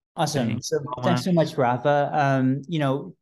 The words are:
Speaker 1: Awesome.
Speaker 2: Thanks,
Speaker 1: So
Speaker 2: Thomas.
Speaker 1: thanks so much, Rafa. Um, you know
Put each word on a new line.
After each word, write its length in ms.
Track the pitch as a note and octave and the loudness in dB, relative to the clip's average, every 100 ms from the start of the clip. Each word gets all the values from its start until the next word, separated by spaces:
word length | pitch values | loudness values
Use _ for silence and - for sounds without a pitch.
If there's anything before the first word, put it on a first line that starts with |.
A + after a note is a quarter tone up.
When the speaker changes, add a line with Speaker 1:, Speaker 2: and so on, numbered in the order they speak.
| _ - | _ -4
Speaker 1:
Awesome. 320 | D3+ C#3+ A#2 | -2 0 -2
Speaker 2:
Thanks, 220 | B2+ - | -2 -4
Speaker 1:
So 100 | D3+ | -4
Speaker 2:
Thomas. 260 | C#3 B2+ B2 | -4 -2 0
Speaker 1:
thanks 180 | B2 F#3 | 0 2
so 80 | |
much, 240 | F3 D#3+ - | 2 2 2
Rafa. 520 | B2 B2 D3 C#3+ C#3+ | 0 2 2 2 2
Um, 480 | D3+ C#3 C3+ C3 C#3 - | 0 2 2 2 0 -2
you 120 | E3 | -2
know 340 | C#3 C3+ F3+ - | 0 -2 -6 -16